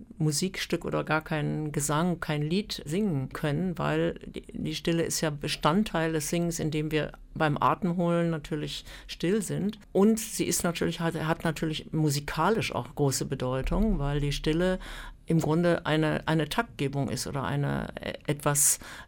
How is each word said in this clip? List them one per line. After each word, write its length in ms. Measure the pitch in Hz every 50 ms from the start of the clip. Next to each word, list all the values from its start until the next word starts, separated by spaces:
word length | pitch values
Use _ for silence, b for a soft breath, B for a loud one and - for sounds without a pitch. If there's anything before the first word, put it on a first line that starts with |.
| - - -
Musikstück 680 | - 160 156 147 151 180 185 - - - - 180 165 -
oder 200 | - 151 151 147
gar 200 | 151 156 156 -
kein 480 | - 165 151 147 151 151 151 156 151
Gesang, 480 | 147 156 143 - 147 151 170 180 170 165
kein 220 | - - 151 147
Lied 400 | 147 151 175 185 - - - - -
singen 440 | 147 156 190 220 202 156 135 131 -
können, 480 | - - - 151 143 151 180 190 160
weil 380 | - 147 147 151 160 165 170 - - -
die, 160 | - - - - -
die 220 | - - - 156 156
Stille 300 | 151 - 175 170 165 160
ist 180 | - - -
ja 80 | - 156
Bestandteil 840 | 147 143 - 143 - - - 151 156 202 214 - - 165 160 165
des 180 | 160 156 147 -
Singens, 300 | 175 170 170 170 165 -
indem 300 | 165 156 147 156 151 156
wir 220 | 156 151 - - - - - - -
beim 200 | - 160 151 147 -
Atemholen 680 | - 127 156 - - 175 170 185 175 170 170 170 170 165
natürlich 520 | 165 156 143 - 160 147 147 143 - - B B B B B
still 380 | - - - - 170 202 226 180
sind. 340 | - 143 151 175 202 214 - - -
Und 280 | - 185 196 220 226 220
sie 260 | - - - - 170
ist 180 | - 175 - -
natürlich, 380 | 175 165 - 170 170 165 -
hat, 120 | 170 165 165
hat 300 | 160 160 156 165 - -
natürlich 500 | 170 147 - 170 156 156 139 - - -
musikalisch 800 | 160 156 151 139 147 147 - - 156 160 190 226 214 - - -
auch 220 | - 120 - -
große 300 | - 147 139 131 - -
Bedeutung, 720 | - 139 127 127 127 127 135 131 - 170 180 214 220 190 151
weil 200 | 143 143 143 147
die 120 | 143 143
Stille 480 | 143 - - 160 156 170 180 185 185 185 B B B B B B B - -
im 120 | - 165 165
Grunde 440 | 147 147 156 170 175 175 170 - -
eine, 420 | - 151 156 156 151 151 147 -
eine 220 | - 160 160 147 147
Taktgebung 600 | - - 233 - - - 143 135 135 143 135 -
ist 180 | - - -
oder 160 | - - 139 117
eine, 460 | 85 143 143 143 139 139 - - - - -
äh, 120 | - - - - -
etwas, 540 | - 147 147 - 147 143 143 - - - B B B B B B